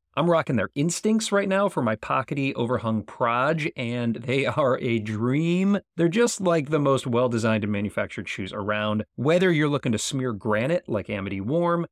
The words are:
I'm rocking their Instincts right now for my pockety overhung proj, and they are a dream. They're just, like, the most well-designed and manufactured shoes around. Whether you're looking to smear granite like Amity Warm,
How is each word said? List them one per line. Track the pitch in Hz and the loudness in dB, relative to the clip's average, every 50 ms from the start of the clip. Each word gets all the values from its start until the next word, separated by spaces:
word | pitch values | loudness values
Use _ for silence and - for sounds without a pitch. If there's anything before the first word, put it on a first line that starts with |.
| _ _ _ | _ _ _
I'm | 139 165 170 | -2 0 2
rocking | 170 160 - - 135 | 2 2 2 0 0
their | 107 95 - - | 0 0 -2 -2
Instincts | 143 147 175 - - - 220 220 220 220 - | -2 0 0 0 0 0 2 2 2 0 0
right | 202 202 196 196 | 0 0 2 2
now | 190 196 208 196 | 2 2 0 0
for | - 160 | 0 0
my | 127 113 110 | 0 0 -2
pockety | - - - 139 135 127 - 156 143 135 135 - | -2 -2 -2 -2 -2 -2 -2 -2 -2 -2 -2 -2
overhung | - 120 117 123 113 113 117 110 107 | -2 -2 0 -2 -2 0 0 0 -2
proj, | 98 - - - 127 117 117 123 131 147 165 160 151 156 - | -2 -6 -4 0 0 2 2 2 2 2 0 0 -2 -4 -4
and | - 123 117 120 123 120 117 110 | -6 -4 -4 -2 -2 -2 -2 -2
they | - - 131 127 139 135 | -2 -2 0 0 0 0
are | 123 120 151 147 127 123 - | 0 0 2 2 2 2 0
a | - 123 117 113 | 0 0 0 0
dream. | 104 107 107 104 117 123 135 151 165 170 175 180 190 196 202 196 - _ _ | 0 -2 -2 -2 0 0 2 2 2 2 2 2 2 2 2 0 -2 _ _
They're | - 170 170 | 0 0 2
just, | 165 226 240 233 - - | 4 2 2 2 0 0
like, | 190 175 170 160 139 139 | 0 2 2 2 2 0
the | 156 151 | 0 2
most | 143 139 135 127 - | 4 2 2 2 2
well-designed | 131 117 120 127 127 117 113 113 113 110 110 107 | 0 2 2 2 2 2 2 2 2 2 2 0
and | 104 | 0
manufactured | 104 101 104 101 - 117 101 95 - - 92 - | -2 -2 -2 -2 -2 -4 -4 -4 -6 -8 -8 -8
shoes | - - 95 92 | -8 -8 -8 -8
around. | 104 107 98 104 104 107 107 107 107 107 104 - _ | -8 -6 -4 -2 -2 0 0 0 0 -2 -4 -6 _
Whether | - 120 151 165 180 185 185 | -2 0 2 2 4 4 4
you're | 170 147 151 147 | 4 4 2 2
looking | 143 135 - 135 | 0 0 0 0
to | 110 104 | -2 -2
smear | - - 143 135 127 127 | -2 -4 -4 -4 -4 -4
granite | 110 98 - 113 104 107 117 147 170 180 - - | -4 -4 -2 0 0 0 2 0 -2 -2 -2 -4
like | 123 101 90 - | -4 -4 -4 -4
Amity | 101 98 98 98 98 95 | -6 -6 -4 -4 -4 -4
Warm, | 98 113 151 170 175 170 170 170 165 - | -4 -2 0 0 0 0 0 -2 -2 -6